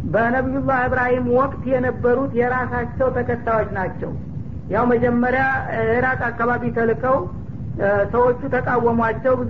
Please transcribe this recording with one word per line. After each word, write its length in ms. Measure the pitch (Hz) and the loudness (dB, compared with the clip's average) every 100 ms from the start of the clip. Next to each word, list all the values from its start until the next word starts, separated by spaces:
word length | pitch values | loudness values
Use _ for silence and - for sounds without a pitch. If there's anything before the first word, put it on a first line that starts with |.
በነቢዩላህ 760 | - 180 233 254 262 269 262 262 | 0 0 2 0 0 -2 0 0
እብራሂም 440 | 254 254 247 247 240 | 0 0 2 2 2
ወቅት 320 | 240 285 - 240 | 2 2 -2 -2
የነበሩት 640 | 254 247 185 247 247 269 | 0 0 0 2 2 0
የራሳቸው 760 | 233 240 254 247 247 240 - 262 | 0 0 0 -2 -4 -4 0 0
ተከታዮች 580 | 240 240 240 - 220 202 | 0 -2 -2 0 0 0
ናቸው። 380 | 196 185 - - - - - - - - | -2 -4 -4 -8 -8 -8 -8 -8 -10 -2
ያው 140 | 196 247 | 0 2
መጀመሪያ 580 | 240 240 240 247 254 269 262 247 240 226 | 4 2 2 2 2 0 0 -4 -2 0
ኢራቅ 320 | 233 254 254 | 2 0 0
አካባቢ 400 | 240 233 233 240 240 | -4 -2 0 0 -2
ተልከው፣ 460 | 226 233 220 254 269 359 - - - - - | 0 0 0 2 0 0 -8 -10 -10 -8 -2
እ፣ 140 | 196 202 202 | 0 2 2
ሰዎቹ 320 | 226 247 247 269 | 4 4 2 0
ተቃወሟቸው፣ 840 | 254 254 247 233 233 226 220 254 | -2 0 2 2 2 0 0 0
ብዙ 140 | 254 | 2